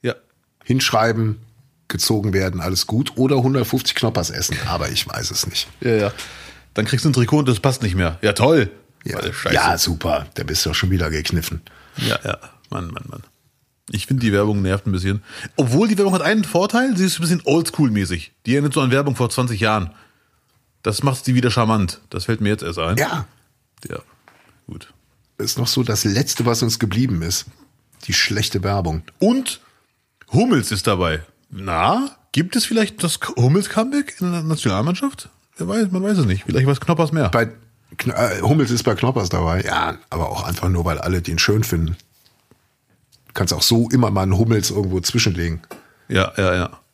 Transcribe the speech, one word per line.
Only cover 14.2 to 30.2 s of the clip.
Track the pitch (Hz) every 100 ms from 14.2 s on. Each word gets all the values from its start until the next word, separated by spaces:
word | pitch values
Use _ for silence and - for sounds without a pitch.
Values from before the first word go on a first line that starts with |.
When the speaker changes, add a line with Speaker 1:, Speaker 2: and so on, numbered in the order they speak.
Speaker 1:
die | 117
Werbung | 101 104 101
nervt | 92 98 -
ein |
bisschen. | 92 95 101 - - - -
Obwohl, | 127 131 220
die | 196
Werbung | 196
hat | 185
einen | 156 220 175
Vorteil, | 170 202 233 269 190
sie | 185
ist | 160
ein |
bisschen | 165 175
oldschool-mäßig. | - 160 165 - 139 104 90 87 - _ 117
Die |
erinnert | 135 147
so | 151
an | 131
Werbung | 131 143 120
vor | 120
zwanzig | - 123 107
Jahren. | 110 107 87 - _ _ _ _ _ _ _ _
Das | - 107
macht | 139 127 -
sie | 127
wieder | 123
charmant. | 120 110 110 92 - _
Das | 92 -
fällt | 113
mir | 104
jetzt | 104
erst | 80 80
ein. | 82 110
Speaker 2:
Ja. | 156 165 104 _ _ _ _ _ 50
Speaker 1:
Ja, | 50 - _ _ _ _ _ -
gut. | - - _ _ _ _ -
Speaker 2:
Das | 107
ist | -
noch | 120
so | -
das | 117 104 107
Letzte, | 101 143 - 120
was | 117
uns | 117 -
geblieben | 110 101 127 90
ist. | 82 85 - _ _ _ _ _ -
Die |
schlechte | - - 104 107 98
Werbung. | 95 101 85 80 - _
Speaker 1:
Und | 196 262 262 - _ _ _ _ _ _